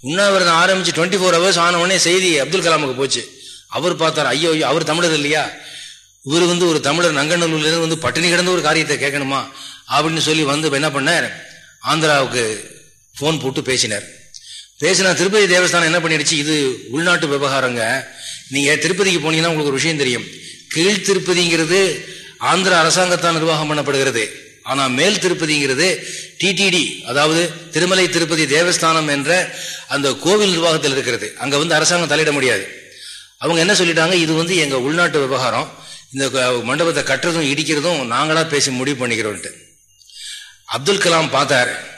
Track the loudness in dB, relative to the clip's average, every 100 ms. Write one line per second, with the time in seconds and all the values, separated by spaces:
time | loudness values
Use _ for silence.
0 | -2 2 4 4 4 4 4 4 0 0
1 | 0 2 4 4 4 4 2 2 2 2
2 | 2 2 4 2 0 0 2 2 0 -2
3 | -2 -2 -8 -18 -20 -20 _ -4 -2 0
4 | 0 0 0 0 0 0 0 0 0 0
5 | 0 0 0 0 -2 -8 -18 -18 -18 -20
6 | _ _ -2 2 2 2 2 2 0 2
7 | 2 2 0 0 0 0 0 0 -2 -2
8 | -2 -2 0 0 0 0 2 0 0 -2
9 | -2 -2 -2 -4 -6 -14 -18 -18 -2 0
10 | 0 0 0 2 2 0 0 0 0 0
11 | 0 0 -2 -8 -18 -20 -20 _ -2 0
12 | 2 2 2 -2 -2 -4 -12 -20 -20 _
13 | _ -6 -4 -2 -4 -4 -2 -2 -2 -4
14 | -8 -20 -20 -20 -20 -20 -20 _ 0 2
15 | 2 2 2 4 4 4 4 2 2 0
16 | 0 0 0 -2 0 0 -2 -4 -6 -2
17 | 0 0 0 0 0 0 0 -2 -2 -2
18 | -6 -16 -16 -16 -6 -2 2 2 0 0
19 | 0 0 0 0 0 0 -2 0 -2 0
20 | -2 -2 -6 -16 -18 -20 -8 0 0 2
21 | 0 0 0 0 2 0 2 2 2 -2
22 | -10 -16 -18 -6 0 2 4 4 4 2
23 | 2 2 0 0 0 0 -2 -2 -2 0
24 | 0 0 -4 -8 -20 -18 -6 -2 0 2
25 | 0 2 -2 0 0 0 0 0 0 0
26 | -8 -14 -16 -4 -2 0 0 0 -2 -6
27 | -4 0 2 2 -2 -6 -6 -2 2 2
28 | 2 0 0 0 2 2 2 2 2 2
29 | 0 -2 2 0 0 -8 -12 -12 -6 -2
30 | 0 0 2 4 4 2 2 2 0 0
31 | -2 -4 -6 -8 -2 0 2 2 2 0
32 | 0 0 2 2 2 0 -4 -16 -20 -20
33 | -18 -18 -20 _ -2 0 2 2 2 2
34 | 2 2 2 0 0 0 0 0 0 0
35 | 2 0 0 0 0 -2 -4 -12 -20 -20
36 | -12 -4 -2 0 0 0 -2 0 0 0
37 | -2 -2 0 -2 -2 -2 0 0 0 -2
38 | -2 0 2 0 2 0 0 -2 -4 -2
39 | -2 -2 -4 -6 -12 -16 -20 _ _ _
40 | -20 -18 -16 -16 -18 -20 -10 -4 0 2
41 | 2 2 2 0 2 2 2 -2 -12